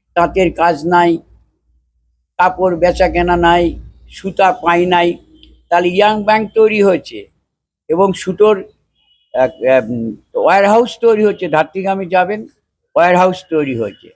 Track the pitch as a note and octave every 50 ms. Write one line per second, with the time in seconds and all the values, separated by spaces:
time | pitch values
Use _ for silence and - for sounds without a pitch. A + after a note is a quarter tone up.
0 | _ _ - E3+ E3+ E3 - F#3+ F#3 E3+ - - E3+ F3 E3+ C#3+ D3 E3+ F3+ F3
1 | F3 E3+ E3 E3 - _ _ _ _ _ _ _ _ _ _ _ _ _ _ _
2 | _ _ _ _ _ _ _ - F3 F#3 F#3 F3+ F#3 F#3 F3 E3 E3 F3+ F3 -
3 | F#3+ E3+ D#3 F3 F3 F3 F3 F3 E3+ E3+ E3+ F3 F3 E3 - - - - - _
4 | _ - - - - G3 F3+ - G3 F#3 F3+ F#3 - E3+ F3 F3 F3 F3+ F3+ F3
5 | F3 F3 F3 - _ _ _ _ _ - _ _ _ - F3 F3 F3+ F3 F3+ F#3+
6 | G3+ G#3 A3 G#3+ G3+ G#3 G#3+ A3 A3 G3+ - A3+ A3 G#3+ G#3+ G#3+ G3+ G3 F3+ D#3
7 | - - A#2 G#2 G2+ _ _ _ _ _ _ _ _ _ _ _ _ - D#3 F3
8 | G3 G3 F3+ - - - F#3+ - G#3 G#3+ G#3+ F#3+ F#3+ - _ _ _ _ _ _
9 | _ _ _ _ _ _ - A#2 C3 B2+ - - A2+ B2+ C3 C3 A#2 A2 B2 A#2+
10 | A2+ A2+ - - _ _ - A#2 G2+ D3+ F3+ G3 G3 G3+ G#3 A#3 B3 - - -
11 | - A#3 A3+ G#3+ G#3+ G#3 G3 - F#3 F3 D#3 D#3 D#3+ - - F#3+ F#3 G3 G3 G3
12 | G3 E3+ F#3 F#3 F3+ F3+ G#3 G#3+ A3+ - _ _ _ _ _ _ _ _ - D3
13 | E3 F3+ F3+ F3 F#3 F#3 F3+ - - - D#3+ D#3 D3+ C3+ B2+ A#2 A2+ G2+ F2+ _
14 | _ - _